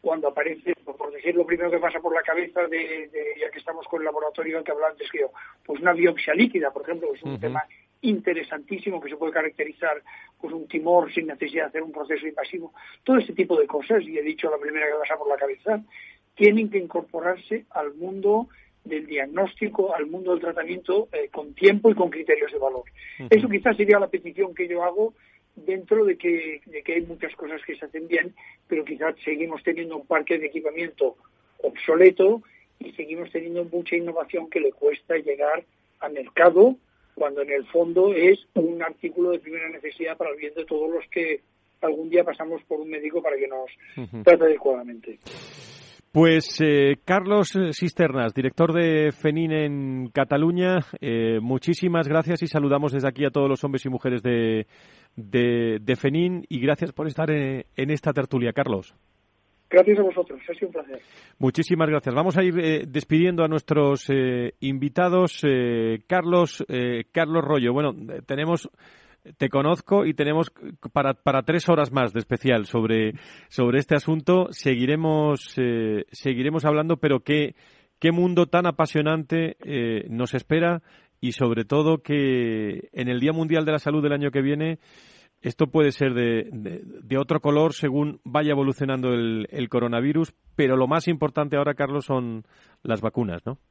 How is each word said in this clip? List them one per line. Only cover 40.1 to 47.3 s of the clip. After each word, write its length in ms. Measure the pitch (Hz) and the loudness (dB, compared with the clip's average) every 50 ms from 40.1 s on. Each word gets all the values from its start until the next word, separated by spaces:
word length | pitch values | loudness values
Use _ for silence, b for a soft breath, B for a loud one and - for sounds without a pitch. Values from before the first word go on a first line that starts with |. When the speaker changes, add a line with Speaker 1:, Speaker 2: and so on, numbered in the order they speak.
| 160 | -6
Speaker 1:
para 120 | _ 175 160 | _ -6 -6
el 60 | 143 | -6
bien 160 | 151 151 147 151 | -8 -10 -12 -10
de 100 | 165 156 | -10 -8
todos 240 | - 160 151 156 160 | -6 -4 -4 -2 -2
los 120 | 170 165 - _ | -4 -6 -6 _
que 320 | - 175 165 160 151 - _ _ _ _ _ _ _ _ | -6 -4 -2 -2 -4 -6 _ _ _ _ _ _ _ _
algún 280 | - 160 151 151 160 160 | -4 -2 -2 -4 -6 2
día 140 | 165 175 175 | 2 2 2
pasamos 380 | 170 143 - 160 160 165 151 _ | 2 -4 -6 -8 -8 -8 -10 _
por 120 | _ 160 151 | _ -8 -8
un 100 | 156 156 | -6 -8
médico 340 | 156 151 147 151 156 170 147 | -10 -8 -8 -4 -6 -2 -2
para 140 | 156 143 | -2 -2
que 100 | 135 139 | -2 -4
nos 600 | 135 135 131 131 - - _ - - - - 123 | -4 -4 -8 -10 -10 -14 _ -20 -18 -14 -14 -14
Speaker 2:
Ujú. 160 | - 117 113 104 | -12 -12 4 8
Speaker 1:
trate 200 | 175 170 160 160 | 8 8 10 8
adecuadamente. 760 | 160 151 143 - 139 131 123 123 120 120 113 - 117 107 _ _ B B B B B B B B B B B B B B B B _ | 4 4 4 2 0 0 0 -4 -10 -14 -14 -14 -16 -16 _ _ B B B B B B B B B B B B B B B B _
Speaker 2:
Pues, 500 | - 156 165 165 160 160 151 - - - | 4 6 6 8 6 4 2 -2 -2 0
eh, 360 | 160 151 147 143 139 139 143 - _ | 2 4 6 6 6 4 4 0 _
Carlos, 520 | - 185 202 185 190 | 0 0 2 2 2